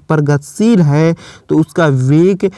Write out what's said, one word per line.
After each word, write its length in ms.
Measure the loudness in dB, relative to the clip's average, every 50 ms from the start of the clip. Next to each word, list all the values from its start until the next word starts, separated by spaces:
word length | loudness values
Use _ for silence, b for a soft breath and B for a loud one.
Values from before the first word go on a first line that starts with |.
| -4 -4
पर 120 | -2 -2
गतिशील 640 | 0 0 -2 -4 -4 -8 -6 -2 0 2 2 2
है 320 | 2 2 2 0 0 0 -2 B B B B B B B
तो 100 | -2 -2
उसका 280 | -2 -2 -2 -2 -2
वेग 640 | 0 0 0 0 0 2 2 2 2 0 -2 -4 -6 -6